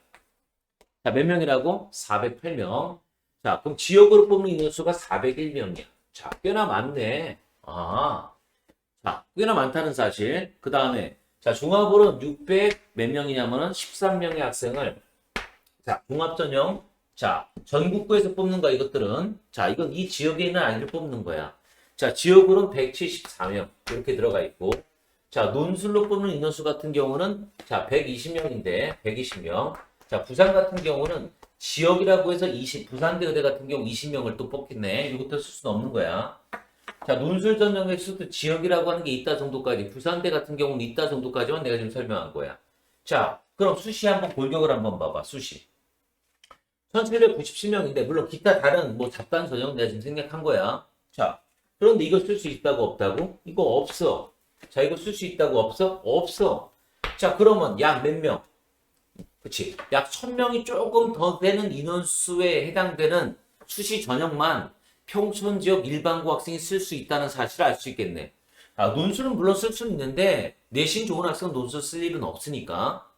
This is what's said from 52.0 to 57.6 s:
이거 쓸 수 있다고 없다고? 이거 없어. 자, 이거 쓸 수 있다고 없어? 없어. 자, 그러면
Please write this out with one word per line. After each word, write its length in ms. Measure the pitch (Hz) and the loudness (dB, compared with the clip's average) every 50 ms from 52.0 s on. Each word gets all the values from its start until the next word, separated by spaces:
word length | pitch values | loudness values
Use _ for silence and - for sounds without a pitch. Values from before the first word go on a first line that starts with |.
| 156 | 4
이거 140 | 151 185 185 | 2 2 2
쓸 180 | - 208 208 | 2 0 -4
수 120 | 196 - 151 | -4 -4 -8
있다고 340 | 135 - - 143 135 117 | -8 -4 -2 0 0 0
없다고? 560 | 107 98 - - 101 95 - 147 175 - - - - | 0 -2 -2 -2 -2 -2 -2 -2 -4 -6 -8 -14 -18
이거 180 | 165 170 - | -8 -2 0
없어. 680 | 165 123 - 143 - - - - 170 139 90 - - - _ _ _ _ _ _ - - | 2 2 2 2 0 -2 -4 -2 0 0 0 -2 -6 -12 _ _ _ _ _ _ -20 -6
자, 140 | - 135 | 0 0
이거 120 | 143 165 170 | 0 2 0
쓸 200 | - - 208 202 | -4 -6 -8 -8
수 100 | - 185 | -6 -8
있다고 340 | 175 - - 151 135 131 113 | -4 0 0 2 2 4 2
없어? 440 | - - - - 190 185 185 - - | 2 2 0 0 0 0 -2 -2 -2
없어. 680 | 107 135 175 175 - - - 202 180 - - - - _ _ _ _ _ _ - - - | 0 2 2 0 0 0 0 2 2 2 -2 -6 -12 _ _ _ _ _ _ -6 -6 -2
자, 200 | - 196 180 - | 0 0 0 4
그러면 440 | - 214 220 214 185 | 6 8 8 8 6